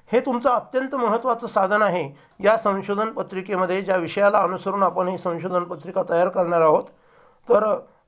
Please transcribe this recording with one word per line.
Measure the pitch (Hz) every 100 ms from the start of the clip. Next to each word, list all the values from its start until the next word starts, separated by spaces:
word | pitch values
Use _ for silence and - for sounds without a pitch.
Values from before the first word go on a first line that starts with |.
| -
हे | 226
तुमचं | 262 240 262
अत्यंत | 240 - 254 269
महत्त्वाचं | 277 233 220 254 233 233
साधन | 214 190 208
आहे. | 208 180 139 - _ -
या | 196 220
संशोधन | 220 196 190 202 220
पत्रिकेमध्ये | 220 190 190 190 185 180 190
ज्या | 190 185
विषयाला | 165 202 202 208
अनुसरून | 175 185 190 196
आपण | 185 180 180
ही | 180
संशोधन | 180 170 180 180
पत्रिका | 170 165 170 190 175
तयार | 170 180
करणार | 185 170 170
आहोत, | 160 170 - _ _ _ _ _ -
तर | 202 214 190 - _